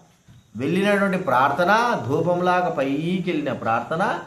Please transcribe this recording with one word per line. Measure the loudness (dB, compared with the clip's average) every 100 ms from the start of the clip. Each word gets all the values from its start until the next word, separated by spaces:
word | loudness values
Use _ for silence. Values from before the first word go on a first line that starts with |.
| _ _ _ -20 _ -6
వెళ్ళినటువంటి | -2 0 2 2 2 0
ప్రార్థన | 0 2 2 2 2 4 2 -2 -2
ధూపంలాగా | 0 0 0 2 0 0
పైకి | -2 -2 -2 -2 -2 -2
వెళ్ళిన | -4 -4
ప్రార్థన | -4 -2 -2 -2 -2 -2 -4